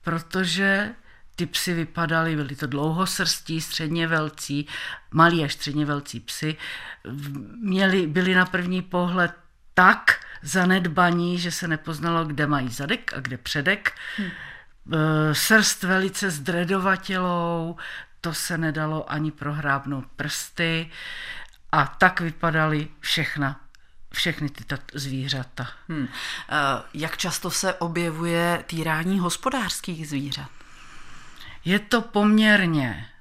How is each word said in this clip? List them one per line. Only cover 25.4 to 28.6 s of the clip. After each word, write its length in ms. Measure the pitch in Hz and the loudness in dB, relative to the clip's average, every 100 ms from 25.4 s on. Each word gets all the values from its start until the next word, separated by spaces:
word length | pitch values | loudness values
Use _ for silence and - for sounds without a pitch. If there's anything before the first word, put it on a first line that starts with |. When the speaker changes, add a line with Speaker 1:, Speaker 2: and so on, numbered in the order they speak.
| 123 - 120 - - | -6 -8 -10 -10 -8
Speaker 2:
Hmm. 180 | 160 123 - - - - | -6 -6 -6 -8 -10 -2
Eh, 60 | 147 139 127 - | 0 2 0 -6
jak 240 | - 160 - | -6 -6 -4
často 340 | 180 - 175 | -4 -2 -4
se 220 | - 190 | -2 -2
objevuje 880 | - 170 165 170 156 170 170 170 170 | 0 -2 0 -2 -2 0 2 2 0